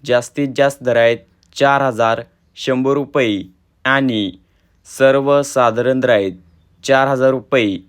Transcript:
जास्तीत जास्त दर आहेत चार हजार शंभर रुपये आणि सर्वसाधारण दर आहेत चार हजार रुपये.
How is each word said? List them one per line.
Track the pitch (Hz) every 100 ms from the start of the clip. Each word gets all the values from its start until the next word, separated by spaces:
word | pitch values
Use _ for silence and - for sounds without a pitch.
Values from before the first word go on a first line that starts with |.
जास्तीत | 120 123 120 - 143 131
जास्त | 139 139
दर | 127 117
आहेत | 117 117 _ _ _ -
चार | 139 139
हजार | 135 110 113 113 117 _ _ -
शंभर | - 127 131
रुपये | 139 143 147 120 104 90 _ _ _
आणि | 131 135 135 110 98 - _ _ _ _ -
सर्वसाधारण | - 135 135 139 143 139 - 120 113 123 131
दर | 127
आहेत | 110 98 90 - _ _ _
चार | - 135 135
हजार | 135 131
रुपये. | 131 - 135 107 92